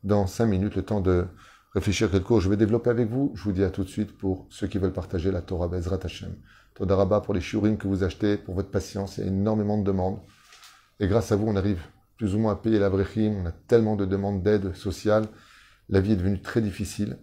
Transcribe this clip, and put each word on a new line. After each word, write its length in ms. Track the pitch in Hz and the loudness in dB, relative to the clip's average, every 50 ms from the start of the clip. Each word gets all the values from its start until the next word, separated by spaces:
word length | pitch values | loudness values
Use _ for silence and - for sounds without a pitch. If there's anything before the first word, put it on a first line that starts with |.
| - | 0
dans 220 | 95 104 104 101 | 2 2 2 2
cinq 200 | 92 - - 120 | 0 0 0 0
minutes, 300 | 113 98 92 98 104 - | 2 2 2 0 -2 -2
le 60 | 98 | -4
temps 180 | 90 - 107 104 | -4 -2 -2 0
de 260 | 92 90 90 90 90 90 - - - - - - _ _ _ | 2 2 2 2 0 -2 -8 -18 -20 -20 -20 -20 _ _ _
réfléchir 360 | 101 90 107 95 - 113 95 | -4 -2 -2 0 2 0 2
quelques 140 | 87 98 92 | 2 0 2
cours, 160 | - 117 110 | 4 2 2
je 80 | 87 92 | 4 2
vais 80 | 104 | 4
développer 340 | 101 110 101 110 117 - 127 | 4 4 4 2 2 2 2
avec 180 | 120 117 123 104 | 2 2 0 0
vous. 240 | 117 131 139 143 - | 0 -2 -2 -2 -4
Je 80 | 110 92 | -4 -4
vous 80 | 104 | -4
dis 100 | 95 90 | 0 2
à 80 | 98 92 | 0 0
tout 140 | - - 92 | 0 -4 -6
de 40 | - | -6
suite 280 | - - 107 98 - | -4 -6 -6 -6 -6
pour 300 | - - 95 92 90 - - | -6 -4 -4 -4 -4 -6 -18
ceux 160 | - - - | -12 -8 -8
qui 120 | 98 - 98 | -4 -2 -2
veulent 140 | 92 92 | -2 -2
partager 380 | 92 - 85 - - 90 80 98 | -2 -4 -8 -6 -6 -2 -2 -2
la 120 | 92 90 | -2 -2
Torah, 260 | 87 - 95 85 90 87 | -4 -4 -4 -4 -2 -2
Bezrat 320 | 87 90 85 82 95 90 | -2 -4 -4 -4 -4 -4
Hashem. 320 | - 85 - - 98 90 87 - - _ _ _ _ _ _ | -6 -8 -10 -10 -12 -12 -12 -14 -16 _ _ _ _ _ _
Toda 220 | - - 92 98 | -6 0 0 4
Rabba 240 | 95 98 92 104 104 | 4 4 4 4 2
pour 140 | - - 101 | 2 0 -2
les 60 | 95 | -2
shiurim 360 | 87 - - 107 98 107 110 | -2 -2 -2 2 2 2 2
que 100 | 101 - | 2 0
vous 160 | 98 98 92 | -2 0 0
achetez, 340 | 95 92 95 - - 104 104 | 0 -2 -2 0 0 0 0
pour 180 | 101 - - 92 | 0 -2 -6 -6
votre 160 | 92 95 - | -6 -6 -2
patience. 480 | - 101 - - - 101 98 95 - - | -4 -4 -4 -4 -6 -6 -6 -6 -6 -6
Il 20 | |
y 40 | 101 | -4
a 20 | 95 | -2
énormément 500 | 95 95 101 110 110 107 104 101 104 107 | 0 0 2 2 2 0 0 0 0 0
de 60 | 101 | 0
demandes. 360 | 95 98 95 90 95 104 107 - - - _ _ _ - - - - - _ _ _ _ _ | 0 0 0 0 -2 -4 -6 -12 -20 -20 _ _ _ -20 -20 -20 -20 -20 _ _ _ _ _
Et 80 | 107 | 0
grâce 240 | 90 104 113 98 - | 2 2 2 2 2
à 60 | 107 | 0
vous, 100 | 98 107 | 0 2
on 80 | 113 107 | 0 0
arrive 240 | 98 92 104 101 85 - - _ _ _ _ _ | 0 2 0 -2 -2 -6 -14 _ _ _ _ _
plus 180 | _ 113 98 95 | _ -4 -2 0
ou 40 | 107 | 0
moins 140 | 113 110 | 0 0
à 40 | 101 | 0
payer 220 | 98 - 110 110 104 | 0 0 2 2 4
l'Avrechim. 560 | 98 98 92 98 98 - - 110 107 107 107 98 | 4 2 2 2 0 0 0 0 0 0 0 -2
On 40 | 90 | -4
a 60 | 85 | -6
tellement 440 | - - _ _ 120 117 110 107 107 | -8 -10 _ _ 4 4 4 4 0
de 100 | 101 101 | 0 0
demandes 360 | 92 98 98 98 101 101 95 | 0 0 0 0 0 -2 0
d'aide 320 | 87 101 107 104 95 95 87 | 2 2 2 2 0 -2 -8
sociale. 520 | - - 104 87 - - 104 104 110 110 107 - - - - - - - _ _ _ _ - | -6 -6 -6 -6 -2 0 2 2 2 2 -2 -8 -18 -20 -20 -20 -20 -20 _ _ _ _ 0
La 120 | 98 95 | 0 2
vie 120 | 95 104 | 4 4
est 40 | 110 | 2
devenue 240 | 92 87 98 101 92 | 2 2 0 -2 -2
très 220 | - - - 120 | -6 -2 -2 0
difficile 560 | 110 104 92 - 104 90 - - 104 - - - | 0 0 -2 -4 -8 -8 -4 -6 -6 -6 -6 -12